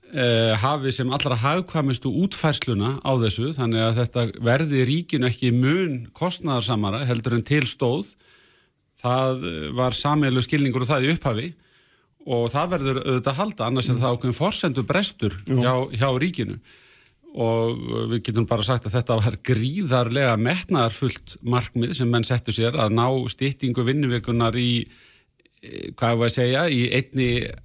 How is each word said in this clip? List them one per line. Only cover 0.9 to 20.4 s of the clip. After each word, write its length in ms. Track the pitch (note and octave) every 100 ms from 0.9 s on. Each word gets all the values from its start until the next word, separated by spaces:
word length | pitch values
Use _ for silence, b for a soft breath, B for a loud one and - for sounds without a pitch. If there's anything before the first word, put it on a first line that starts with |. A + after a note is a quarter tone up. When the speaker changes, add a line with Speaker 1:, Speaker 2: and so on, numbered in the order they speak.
Speaker 1:
sem 160 | B2 B2+
allra 260 | C3+ C#3+ A#2+
hagkvæmustu 720 | C3 E3+ F3+ - C3+ B2 C3+
útfærsluna 880 | C#3 G3 - D#3+ C#3+ - G#2 G#2+ C#3
á 100 | C3+ C3
þessu, 380 | A2+ G#2 B2+
þannig 260 | D3+ A#2+ A2+
að 180 | A2+ A2+ A#2
þetta 260 | B2 A2+ -
verði 460 | A#2 C3 D#3+ C#3 B2
ríkinu 400 | D#3 E3+ D3+ B2+
ekki 220 | A#2 B2+
mun 560 | A#2+ B2+ F3 F#3 C3 A2
kostnaðarsamara 920 | - F3 F3 E3 B2+ A2 A2 G2+ A2 C3+
heldur 280 | A#2 A#2
en 80 | A#2+
til 200 | A2 D3+
stóð. 520 | C3+ - B2+ C#3 G#3 - b b b b b b _ _
Það, 420 | B2 B2+ C3 C3
eh, 280 | E2+ E2 D2+
var 180 | F#2 B2+
sameiginlegur 500 | A#2+ D3 D3+ C#3 B2+ A#2+
skilningur 340 | D3+ C#3 B2
og 60 | B2
það 160 | C#3+
í 120 | C3 E3
upphafi 380 | C#3 A2 D#3+ E3 b b b b b _ -
og 240 | A#2+ A#2
það 180 | C3 E3+
verður 340 | F3+ C3+ C3
auðvitað 280 | C3+ B2+ B2
að 20 |
halda, 300 | C3+ G#3 - A#2
annars 220 | C3 B2
er 40 |
Speaker 2:
Mm. 60 | A#2
Speaker 1:
það 180 | B2+ B2
ákveðin 220 | B2+ A#2
forsendubrestur 920 | E3+ - F3 B2+ G#2+ D3 G#2 - G#2 F2+
Speaker 2:
Jú. 160 | - C3
Speaker 1:
hjá, 300 | B2 B2+ C3
hjá 260 | A#2+ C3+ B2+
ríkinu. 400 | E3+ F3 G2+ G2+ B B B B B B E4 D4
Og, 400 | A2+ A2+ A#2 A#2+
eh, 280 | A#2 A2+ A2+ A#2
við 60 |
getum 240 | - A2 A2+
bara 140 | A2+
sagt 220 | G#2+ B2
að 80 | - G#2
þetta 200 | A#2+ A2+
var 140 | G#2 G2+
gríðarlega 960 | - B2 A#2+ E3+ F3 B2+ A#2 B2 C3+
metnaðarfullt 960 | A2